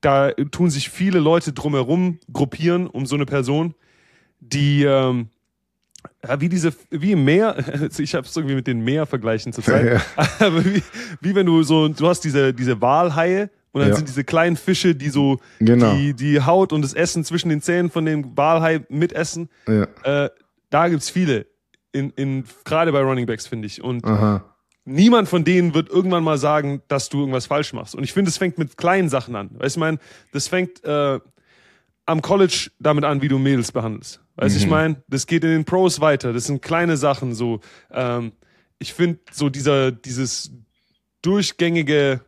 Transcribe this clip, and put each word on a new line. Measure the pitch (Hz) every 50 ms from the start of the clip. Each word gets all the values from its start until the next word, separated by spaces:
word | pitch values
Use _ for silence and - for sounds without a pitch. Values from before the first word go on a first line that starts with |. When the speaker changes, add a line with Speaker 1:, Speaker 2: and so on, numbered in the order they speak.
Speaker 1:
da | - 147 139 139 139 143
tun | - - 170 147 - - 180 175
sich | 147 143 139 -
viele | - - 185 196 180 180
Leute | 151 151 165 170 165 - 135
drumherum | - - 151 147 139 127 117 160 175 185 180 170 175 _ -
gruppieren | 123 - 139 131 - - 156 170 175 180 180
um | 170 - 120 139
so | 123 135
eine | 147 143
Person, | 127 139 143 131 123 139 156 165 170 160 _ _ _ _ _ _ _ _ _ _ _ _ _
die, | - 117 143 143 143 143 143 143 143
ähm, | 143 135 135 131 127 127 123 117 110 _ _ _ _ _ _ _ _ _ _ _ _ _ - _ - _ _ -
ja, | 120 127 143
wie | 151 175
diese, | 170 180 156 165 143 - - _
wie | - 156 147 202 208
im | 165 135
Meer, | 135 156 185 220 226 - - 139 - - 139 151 -
<laughs> | -
ich | - 147 139 -
hab's | 160 127 - -
irgendwie | 165 156 139 139
mit | 131 120
den | 135 127 117 113
Meervergleichen | 120 135 156 156 143 - 127 110 113 110 110 - 120 113
zur | - 110
Zeit, | - 127 110 117
Speaker 2:
Ja. | 117 120 104 - - - - 151 - - -
Speaker 1:
<laughs> | 214
aber | 202 160 165 -
wie, | 185 202 202 - - - 226 240 226 175 -
wie | - 180 196
wenn | 196 190
du | 170 165 165 160
so, | 139 160 160 156
du | 151 151 - 147
hast | 170 180 170
diese, | - 160 135 143 139 135 131
diese | 120 127 123 123 104
Walhaie | 113 123 139 156 175 175 143 160 165 175 185 196 208 196 _ _ _ _
und | _ 139
dann | - 101
Speaker 2:
Ja. | 101
Speaker 1:
sind | 104 156
diese | 143 123 135 135
kleinen | - - 165 165 175 170
Fische, | 147 - - 185 - - 185 160
die | 139 135 147
so | 127 143 143 139 135 127 - - - _
Speaker 2:
Genau. | 110 113 120 123 120 110 101
Speaker 1:
die, | - 143 143 143
die | 120 135 147 147 147
Haut | 135 151 170 190 190 190 156
und | 151 147
das | 135 151
Essen | 156 170 170 - 175 156
zwischen | - 165 170 - 175
den | 156 147
Zähnen | - - 170 180 180 170
von | - 170 160
dem | 156 156 147 143 127 120
Walhai | 135 139 156 160 160 160 160 160 156 - _
mitessen. | 127 147 170 175 - - 165 - - 165 170 - _ _ _
Speaker 2:
Ja. | - 110 107 101 - - - - 131 143 143 143
Speaker 1:
Äh, | - _ _ _ _ _ _ _ _
da | - 147 165 175
gibt's | 170 147 - -
viele, | - 175 185 156 131 107 - _ _ _ _ _ _ _ _ _
in, | - 143 139 143
in, | - - 139 139 135 135 127 - - _ _
gerade | - 156 160 170 165
bei | 143 139
Running | 135 135 131 127 120
Backs, | 113 117 107 -
finde | - - 113 107
ich. | 101 - -
Und | - 123 127 120 113
Speaker 2:
Aha. | 113 110 101 107 104 104 98 - - _ _ _ _ _ _ _
Speaker 1:
niemand | - 131 147 196 233 240 233 202 -
von | - 175 160
denen | 156 185 180 175 170 147
wird | 156 160 -
irgendwann | - 180 180 185 180 170 160
mal | 160 156
sagen, | 139 131 151 151 151 147 143 143 139 _ _
dass | 143 139 -
du | - - 143
irgendwas | 143 139 131 127 120
falsch | - 147 147 147 -
machst. | - - - - -
Und | - 143
ich | -
finde, | - 190 202 175
es | 160
fängt | - 190 180 151
mit | - 156 143 _
kleinen | - - 175 185 196 185
Sachen | 156 135 131 120 - 120
an. | 104 101 - -
Weißt | 120 - 139 139
du, | 170
ich |
mein, | 160 160 156 147 _ - - - _ _ _
das | 143 - -
fängt, | - 185 185 180 180 - -
äh, | 147 147 147 143 139 135 - _ _ _ _ _ _ _ _ _ _ _ _ _ _ _ _ _
am | - 165 160
College | 143 - 190 202 196 180 - - - - _ _
damit | - 151 147 147 147
an, | 147 147 139
wie | 135 147
du | 135 135
Mädels | 135 139 139 123 113 -
behandelst. | - 123 113 113 107 104 - - - _ _ _ _
Weißt | - - 202 -
du, | 98
Speaker 2:
Mhm. | 202
Speaker 1:
ich | 180
mein, | 156 156 160 160 156 139 _
das | _ - 135 -
geht | - 165 165 156
in | 165
den | 165 160 156
Pros | - 180 185 185 180 - -
weiter. | 151 156 147 135 - 123 117
Das | 123 117
sind | - 143 131
kleine | - - 165 165 175 170 160
Sachen | 143 131 147 139 - 135 127 117
so. | 107 120 117 113 104 _ - - - _ _
Ähm, | - 123 127 123 120 120 117 110 - _ _ _ _ _ _ _ _
ich | _ - - -
find, | - 175 175 170 - _ -
so | - - 151 143
dieser, | 131 143 131 147 143 139 135 131 123
dieses | 113 _ - 123 123 131 120 - - - - 131 123 110 _ _ _ _ _ _ _ _ _ _ _
durchgängige | - 170 196 208 185 - - - 170 170 170 170 156 143 151 147 143 139 131 123 -